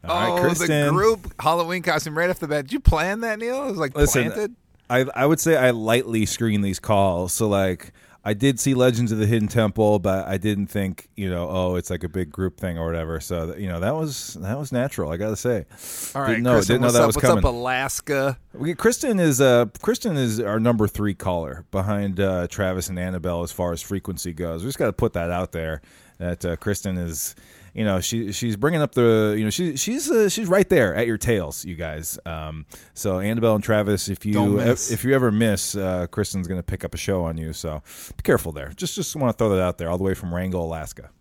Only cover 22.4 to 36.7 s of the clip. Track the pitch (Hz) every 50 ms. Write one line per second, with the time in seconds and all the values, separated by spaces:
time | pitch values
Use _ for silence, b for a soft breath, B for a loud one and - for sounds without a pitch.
22.4 | 87 87 - - 101 92 92 92 90 - 92 90 90 92 90 90 78 90 85 85
23.4 | 87 85 - - 90 87 85 78 - - 98 95 - - 90 80 - 90 82 76
24.4 | 87 85 80 82 90 127 135 - 151 113 92 - 123 110 - 90 85 85 87 90
25.4 | 92 - - 85 80 80 80 76 b b b b b b b b 92 87 87 -
26.4 | - 87 85 - - 107 101 - - 101 92 90 87 85 80 80 - - - B
27.4 | B B B B B B B - 110 104 95 92 90 - 113 113 117 98 98 -
28.4 | 120 117 107 98 113 151 175 160 147 - - 127 120 117 113 110 107 107 104 110
29.4 | 110 107 104 - 180 170 135 135 - - 233 294 277 285 339 226 214 196 - -
30.4 | 226 170 180 202 196 - 196 160 120 95 76 90 120 117 113 101 - 123 117 101
31.4 | 85 71 73 - - 87 87 78 85 78 78 78 80 - - - _ 85 82 78
32.4 | 78 78 78 78 76 B B B B B B - - 104 92 92 98 104 113 117
33.4 | 110 113 110 104 101 - 110 107 104 101 104 92 - - 98 - - 104 104 104
34.4 | 104 104 101 104 - 117 131 127 - - 117 - - 127 135 135 127 117 104 107
35.4 | 117 113 101 92 - - - 104 95 92 92 90 87 85 - - 101 - - 95
36.4 | 90 85 92 90 85 -